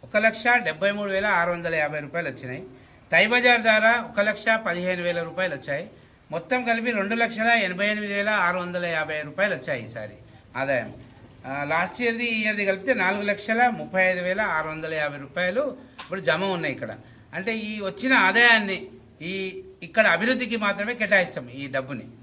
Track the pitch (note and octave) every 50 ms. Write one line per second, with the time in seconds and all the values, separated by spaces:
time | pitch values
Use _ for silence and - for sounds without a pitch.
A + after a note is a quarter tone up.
0 | - - - G#3 G#3+ A3 A3 - - B3 A#3+ B3 G#3 D#3+ D#3 D#3 F#3 G3+ G3+ G#3
1 | G#3 G3 F#3+ F#3+ G3+ G#3+ G3 F3 E3+ F3 F3 E3+ E3+ E3+ E3 D#3+ D3+ D3 D3+ D3+
2 | D3 C#3 - E3+ E3 D3 B2+ B2 - B2 B2+ D#3 F#3 - - - - - - -
3 | - - - E3 G3 A3 A#3+ B3 A#3+ B3 A#3+ A#3 G#3+ A3+ G#3+ G#3+ G#3+ A3+ A#3 A#3+
4 | A3+ A3+ - G3+ G3+ G#3+ G#3 G#3+ - A3+ A3 A3 A3+ G3 E3+ F3 F3+ F3+ F#3 F3
5 | F3 F3 E3+ E3+ E3 E3 E3 F3 F#3 F3+ D3+ C3+ - - C#3+ D3 F3 - - -
6 | - - - _ _ _ - E3+ E3+ - B3+ B3+ B3 A#3 A3+ A3+ A3+ B3 A#3 G#3
7 | G3 G3+ A3+ A#3 A#3 A3+ A3+ G#3+ A3 A#3 A#3 A#3 G3+ F3+ F3+ F3+ G3+ G#3 G#3+ G#3+
8 | G#3 G3+ G3+ G3+ G3+ G#3+ G#3+ G#3 F3+ F3 F3 F#3 F3 F3+ F3 F3+ F3 E3+ E3 D#3
9 | D3+ D3+ D#3 D3+ D3+ D3 - - G3 G#3 F3+ C#3+ - - C#3+ B2 A2+ A2 - A#2
10 | G#2+ G#2 G2 - - - - - - - - B2 C3+ C3+ C#3 B2 A2 G#2+ - -
11 | - - - - - - - - - C3 C3+ C#3+ D3 C#3+ D#3 E3+ - - - -
12 | B3 A#3 A#3 A#3 A#3+ A#3 A3+ A3 G#3+ G#3+ G#3+ G#3 G3+ G3 F#3+ F#3+ G3 B3+ B3+ G#3+
13 | F#3 F#3 G3 G#3 G#3 G3+ G3+ G3+ - - A3 A3+ B3 B3 A3+ - - D3 F3+ F#3
14 | F#3 F#3 F#3 F3+ F3 F3+ F#3 G3+ G#3+ G3+ E3 D#3 D#3 D#3+ D#3 D#3+ D#3+ D#3+ D#3+ D#3
15 | D3+ D3 C#3+ C#3+ C#3 C#3 - F3 F3+ F3+ F#3 B3 D4+ C#4 - - - - - -
16 | - - E3+ G3 E3+ E3 D#3+ E3 F#3+ G3 F#3+ E3+ D#3+ D3 B2+ - - A2 G2+ G#2
17 | - - - - - - - E3 F#3+ A3 A3 A3 G#3+ G#3 G#3+ G#3+ G3+ F#3+ G3 -
18 | - C4 C4 A#3 G3 F#3 G3 A3+ A#3+ A#3+ A#3 A3 G#3 F#3+ F#3 E3+ C3 - - -
19 | - - - _ D3+ E3+ F#3+ F#3+ F#3+ F#3+ F#3 F#3+ - - - _ F3 E3+ - A3
20 | G#3+ G3 E3+ E3+ G#3 A#3 C4 B3+ B3+ G#3 A3+ A3+ G#3 G3+ G3 F3 G3+ G#3+ A#3+ A#3+
21 | A3 G3 G#3 F#3+ F3+ F3 - D#3 B2+ A#2+ A#2+ C3+ C#3 C#3 B2+ C3+ C3 C3 C#3+ A2+
22 | G#2+ - - -